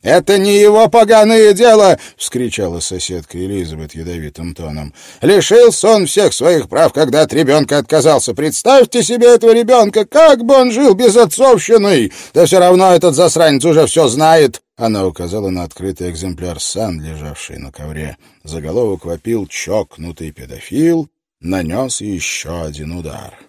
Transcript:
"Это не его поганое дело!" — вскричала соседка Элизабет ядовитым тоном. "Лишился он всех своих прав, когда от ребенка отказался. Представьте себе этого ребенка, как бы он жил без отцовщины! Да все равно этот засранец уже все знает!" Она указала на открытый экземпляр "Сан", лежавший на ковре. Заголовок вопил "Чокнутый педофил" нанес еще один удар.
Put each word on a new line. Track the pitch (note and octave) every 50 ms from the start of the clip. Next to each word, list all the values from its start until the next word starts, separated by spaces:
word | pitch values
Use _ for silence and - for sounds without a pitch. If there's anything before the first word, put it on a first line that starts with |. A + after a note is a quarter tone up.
| -
"Это | A#2 D3 F3+ - - G3+
не | G3 F#3+ G3+ G3+ G3+
его | G#3 G#3 G#3 A3 A3+ F3+
поганое | A3+ A#3 A3 G#3 A3+ A3 G#3+ G#3+ A3+ A3+ A3 G#3 G3+
дело!" — | F#3 A#3+ A#3+ A3 G#3+ G#3 F#3+ D#3 - - - _
вскричала | _ - - - B2 B2 A2 - - G2+ F2+ E2+ F2
соседка | - - F#2 F2+ - - F2+ F2 E2 _ - E2+
Элизабет | F#2 F#2+ G2+ G2 F2+ D#2+ D#2+ D#2 D#2 D2 -
ядовитым | D#2+ E2 E2+ F2 E2+ D#2 D2 _ - E2 E2+ D2+
тоном. | - E2+ D#2 D2+ D2+ D2+ D2 _ _ - - - _
"Лишился | - D3 G3+ G3 D3+ - G3 A#3 A#3+ A#3 G#3 - -
он | G#3+ A3+ G#3 F#3
всех | C#3+ - G3+ G3+ E3 -
своих | - C3 E3 F3+ D#3 A2+ -
прав, | - C#3+ E3 C#3+ -
когда | C#3+ D#3 C3 A#2 D#3 D#3
от | - -
ребенка | C#3+ D#3 B2+ C#3+ D#3 C#3+ - D3 D3
отказался. | C3 _ D#3 D#3 B2 D#3+ D3+ C3 - - A2
Представьте | - D3 D#3 - - - A#3 C4+ C#4 A#3+ - - A#3+
себе | F#3+ - A#3+ A#3+ A#3+ A#3+ A#3+
этого | A#3 A#3 A3+ A3+
ребенка, | A#3 A#3+ G#3+ B3+ A#3+ A3 G3+ - A3 G3+
как | _ - D4 D#4+ D#4+ C#4+ A#3 A#3
бы | A3+ C#4
он | C4 B3+ B3+
жил | A3 A#3 C#4+ C4 G3
без | F#3 B3 A#3 G3
отцовщины! | A#3+ A#3 E3+ - - C4 C4+ A#3+ F#3 - - A3+ A3+ G3+ G3+ F#3+ C#3 A2+ - - - - - _
Да | D3+ F3
все | D3 F3+ F#3
равно | F3 F3+ F#3 F3+ F#3+ F#3 F3+
этот | E3+ - F3 C#3+
засранец | D3 F3+ E3 - D#3+ E3+ D#3 C#3+ C3+ B2
уже | E3+ D#3 D#3 D3+
все | - - E3+ D#3
знает!" | B2+ A2+ C#3 D#3 D#3+ E3 E3 D3 B2 - - _ _ _
Она | - A#2 A#2 G#2+ G#2 F#2+
указала | F#2 E2 - F2 F2 F#2+ A2 G2+ F#2+
на | F#2 F2+ F2
открытый | D#2 - - F#2 G2 F#2 - F2+ F2
экземпляр | E2+ D#2+ F#2 F#2 F2 D#2 F2 F2 E2+ D2+
"Сан", | - - - G2 A2+ G2+ E2+ D#2
лежавший | D2+ D#2+ D#2+ D2+ D2+ D2+ D2 - - - C#2
на | C#2 C#2 C#2
ковре. | C#2 - D2 D#2 D2+ D#2 D#2 D2 - _ _ _ _ _ _
Заголовок | D2+ D#2 E2 D2 D#2 E2+ A#2 B2 G#2+ F#2+ E2 -
вопил | F2 E2+ E2 _ A2+ A#2 A2 G2
"Чокнутый | D#2+ - - - D#2+ G2 G#2+ F#2+ _ _ - D#2+ E2+ E2 _ D#2+ D#2
педофил" | - - B1 - A#1+ - - - F#2 C3 D#3+ E3+ E3+ E3 D3+ D3 _ _ _ _ _ _
нанес | - E2+ F#2+ F#2 E2+ D#2 E2+ A#2 C3+ B2+ - -
еще | G#2 G#2 G2 F2 D2+ - - - - D#2 E2+ E2+
один | E2 D#2 D2 C#2+ D2+ D2+
удар. | E2+ F2 E2 D2+ - - C2 - - _ _